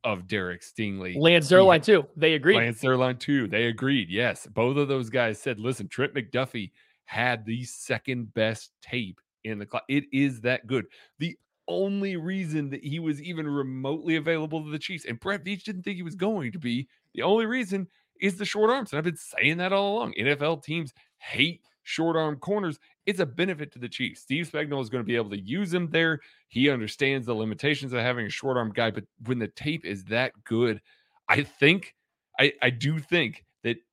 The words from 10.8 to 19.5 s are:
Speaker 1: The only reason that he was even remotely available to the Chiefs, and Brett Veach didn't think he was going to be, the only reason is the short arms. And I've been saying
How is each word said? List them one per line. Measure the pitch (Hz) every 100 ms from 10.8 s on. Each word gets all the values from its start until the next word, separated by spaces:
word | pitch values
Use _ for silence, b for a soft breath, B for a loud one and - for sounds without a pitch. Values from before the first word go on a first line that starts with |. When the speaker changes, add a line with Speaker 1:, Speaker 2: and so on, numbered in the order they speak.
| 90 b b _
Speaker 1:
The | 165 - _ _ -
only | 175 196 202 196 180
reason | 160 190 170 156 143
that | 135
he | 139 160
was | 160 143
even | 160 165 151
remotely | 143 135 131 135 156 170 160
available | 151 165 156 160 151
to |
the | 151
Chiefs, | - 175 -
and | 117
Brett | 190 196 165
Veach | 196
didn't | - 185
think | 180 185
he |
was | 170 190
going | 190 214 127
to | 165
be, | 123 120 131 _ _
the | -
only | 143 220 220
reason | 254 202 196 180 _ _ _
is | 190 185
the |
short | 208 208 214
arms. | 262 208
And | 143
I've | 165
been | 156
saying | - - 123